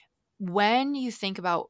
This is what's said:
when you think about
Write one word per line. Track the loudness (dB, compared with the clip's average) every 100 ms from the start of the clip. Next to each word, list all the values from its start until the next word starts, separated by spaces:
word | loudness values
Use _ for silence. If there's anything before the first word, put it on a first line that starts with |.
| _ _ _ -10
when | -2 2 4 4 2
you | -2 -4
think | -4 -6 -4
about | -2 -2